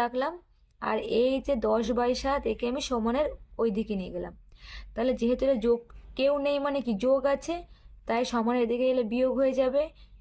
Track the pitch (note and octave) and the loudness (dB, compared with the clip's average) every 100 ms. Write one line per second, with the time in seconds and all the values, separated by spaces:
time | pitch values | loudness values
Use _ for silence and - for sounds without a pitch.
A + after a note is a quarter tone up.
0 | A#3+ B3 C#4+ F4 - _ _ _ - A3 | 2 0 -2 -4 -14 _ _ _ -2 -2
1 | - A3 B3+ C4+ C4 C4+ A3 A3 A3+ A#3 | 0 2 2 2 0 0 2 2 2 0
2 | A#3+ B3 C4+ C#4 A3+ G#3+ A#3+ C4+ - A#3+ | 0 0 0 -2 -2 -2 -2 -4 -4 -2
3 | A3 B3+ D4+ - - - A3+ G3+ G#3+ G3+ | 0 0 -2 -4 -12 -2 0 0 -2 -4
4 | F3+ F3 F3 - - - - - - - | -6 -6 -8 -12 -20 -20 -18 -16 -10 -2
5 | C4 A#3+ A#3 B3 C4 B3+ A#3 A#3 - - | -2 0 0 2 2 2 2 2 -2 -20
6 | - - C4+ C#4+ C#4+ C#4+ C#4+ C#4 A#3+ G3 | -12 -2 0 2 0 0 0 -2 -2 0
7 | B3 C4+ C#4 C#4 D#4 F4 E4+ - - - | 2 2 2 0 -2 -6 -8 -20 -20 -12
8 | - A#3 B3 A#3+ A3+ B3 A3+ A#3+ B3+ B3+ | -4 -2 0 0 0 2 0 2 2 2
9 | A3 A#3+ C4 A#3+ C4 B3+ B3+ C4+ D#4 - | 0 2 2 2 2 2 2 2 -2 -6
10 | - - | -20 -20